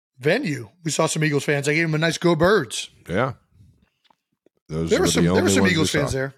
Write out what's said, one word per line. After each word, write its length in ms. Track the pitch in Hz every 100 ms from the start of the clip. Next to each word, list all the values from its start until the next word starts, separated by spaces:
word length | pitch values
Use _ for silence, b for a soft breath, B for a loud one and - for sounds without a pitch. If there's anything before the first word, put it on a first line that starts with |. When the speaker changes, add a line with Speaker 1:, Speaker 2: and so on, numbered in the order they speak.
| _ -
Speaker 1:
venue, 500 | 147 233 214 127 110 _ 160
we 60 |
saw 140 | 151 160
some 160 | 160
Eagles 220 | 156 143
fans. 240 | 160 143 139
I 60 |
gave 100 | 156
them 120 | 165 151
a 20 |
nice 200 | 165 -
"Go 160 | 170
Birds." 560 | 160 175 214 123 - - _ -
Speaker 2:
Yeah. 240 | 92 131 - _ _ - _ _ _ _ _ _ _ _ _ -
Those 200 | 80 82
Speaker 1:
There 100 | 294
were 60 | 381
Speaker 2:
were 60 |
Speaker 1:
some, 120 | 85 85
Speaker 2:
the 20 |
Speaker 1:
there 60 | 92
were 40 |
Speaker 2:
only 100 | 101
Speaker 1:
some 80 | 95
Speaker 2:
ones 100 | -
Speaker 1:
Eagles 200 | 160 -
Speaker 2:
we 60 | 151
Speaker 1:
fans 120 | 127
Speaker 2:
saw. 60 | 131
Speaker 1:
there, 160 | 135